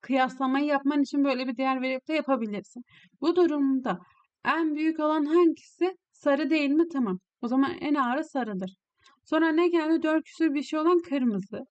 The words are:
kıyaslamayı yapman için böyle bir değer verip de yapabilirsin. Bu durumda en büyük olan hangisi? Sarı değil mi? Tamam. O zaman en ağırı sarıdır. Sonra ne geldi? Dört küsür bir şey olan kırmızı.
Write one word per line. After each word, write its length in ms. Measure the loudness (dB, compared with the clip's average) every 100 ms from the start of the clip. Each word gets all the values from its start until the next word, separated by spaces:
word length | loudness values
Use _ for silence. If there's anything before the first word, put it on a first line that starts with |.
kıyaslamayı 640 | -2 -2 -2 -2 -2 0 0
yapman 360 | 0 0 0
için 220 | 0 0
böyle 220 | 0 0 -4
bir 100 | -2
değer 260 | -2 0
verip 260 | -2 -4 -2
de 60 |
yapabilirsin. 680 | -4 0 -2 -2 -6 -10 -20 -20 -20 _ _
Bu 160 | 0 2
durumda 640 | 2 2 0 0 -2 -6 -8 _ _ _
en 300 | -4 0 0
büyük 260 | 0 -2 0
olan 240 | 0 0
hangisi? 720 | 2 4 4 2 -10 _ -4 -4 _
Sarı 380 | _ 0 0 2
değil 200 | 0 2
mi? 180 | 2 0
Tamam. 260 | 0 -2 -4 _ _
O 60 | -2
zaman 220 | 0 0 -2
en 140 | -4
ağırı 300 | -2 0 -2
sarıdır. 500 | -4 -6 -6 -6 -8 -12 _ _ _ _
Sonra 280 | _ 0 2
ne 160 | 4 2
geldi? 340 | 2 2 0
Dört 220 | 2 0
küsür 300 | -2 -2 0
bir 80 | 0
şey 160 | -4 -2
olan 200 | 2 2
kırmızı. 640 | 2 -2 0 -2 -6 -12 -14